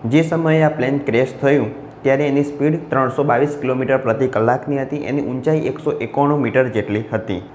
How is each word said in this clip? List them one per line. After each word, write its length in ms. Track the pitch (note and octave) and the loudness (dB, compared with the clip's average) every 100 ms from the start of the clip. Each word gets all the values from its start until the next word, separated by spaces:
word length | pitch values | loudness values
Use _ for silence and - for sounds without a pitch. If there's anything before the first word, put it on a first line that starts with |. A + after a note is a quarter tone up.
જે 220 | A2+ D3 D#3+ | 2 2 2
સમયે 340 | E3 D#3+ D#3 | 0 2 4
આ 100 | D3+ D3+ | 4 2
પ્લેન 260 | B2+ C#3 C#3 | -2 0 0
ક્રેશ 260 | A#2 C3 - | 2 0 0
થયું 260 | C#3 C#3+ G#2+ - - - | 2 2 0 -6 -16 -4
ત્યારે 240 | C3 C3+ D3 | 0 2 2
એની 220 | C#3 C#3+ | 2 0
સ્પીડ 260 | - D3 D#3+ - | 0 0 0 -2
ત્રણસો 320 | C3+ B2+ - C#3 | 0 0 0 2
બાવીસ 260 | A#2+ C#3+ D3 | 2 2 0
કિલોમીટર 360 | B2+ C3 B2+ C3 | -2 -2 0 0
પ્રતિ 240 | A2+ A2 C3 | 0 0 0
કલાકની 420 | G#2+ A2+ C3 C#3+ C#3 | 2 2 0 -2 -4
હતી, 200 | C3+ D3 G2 | -4 -6 -4
એની 140 | C#3+ C#3+ | -4 -4
ઊંચાઈ 340 | B2+ C#3+ D#3 C3 | -2 0 0 -2
એકસો 240 | C3 D#3 - | -4 -4 -4
એકોણું 380 | A2+ C#3 C#3+ D3 | -4 0 2 2
મીટર 240 | A#2+ B2+ B2+ G#2+ | 2 2 2 0
જેટલી 260 | G2 G#2 A2 | -2 -4 -2
હતી. 260 | A2 - F2+ - | -6 -4 -8 -8